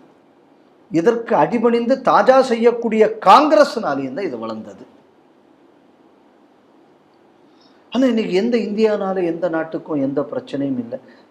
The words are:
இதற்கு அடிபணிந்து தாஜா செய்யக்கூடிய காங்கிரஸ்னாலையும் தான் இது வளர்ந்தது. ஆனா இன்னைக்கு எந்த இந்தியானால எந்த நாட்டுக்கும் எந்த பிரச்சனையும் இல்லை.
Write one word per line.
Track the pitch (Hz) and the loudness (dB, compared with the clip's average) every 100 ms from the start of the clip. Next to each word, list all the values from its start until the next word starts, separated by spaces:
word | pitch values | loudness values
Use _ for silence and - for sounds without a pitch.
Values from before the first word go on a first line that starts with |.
| _ _ _ _ _ _ _ _ - | _ _ _ _ _ _ _ _ -6
இதற்கு | 160 175 226 - 190 | 0 0 -2 -2 0
அடிபணிந்து | 156 233 233 233 233 269 | 0 0 0 0 0 0
தாஜா | - 170 208 262 | 2 2 4 4
செய்யக்கூடிய | 254 233 233 233 226 220 214 - | 4 2 0 0 -4 2 2 2
காங்கிரஸ்னாலையும் | 180 240 302 302 277 233 170 139 135 | 6 6 8 4 4 0 -4 -4 -6
தான் | 147 | -6
இது | 180 117 | -8 -8
வளர்ந்தது. | 113 110 101 95 - _ _ _ _ _ _ _ _ _ _ _ _ _ _ _ _ _ _ _ _ _ _ _ _ _ _ _ _ _ _ | -10 -10 -12 -20 -20 _ _ _ _ _ _ _ _ _ _ _ _ _ _ _ _ _ _ _ _ _ _ _ _ _ _ _ _ _ _
ஆனா | 233 262 | 0 0
இன்னைக்கு | 220 185 | 0 0
எந்த | 180 233 233 | 0 0 -2
இந்தியானால | 208 208 214 208 190 190 | -2 0 0 0 -2 -2
எந்த | 175 165 175 | -4 -2 -4
நாட்டுக்கும் | 160 160 165 - 151 | -4 -6 -10 -6 -4
எந்த | 135 139 | -2 -4
பிரச்சனையும் | 139 127 - 139 139 127 | -6 -8 -8 -6 -4 -6
இல்லை. | 113 110 - - _ | -8 -12 -14 -20 _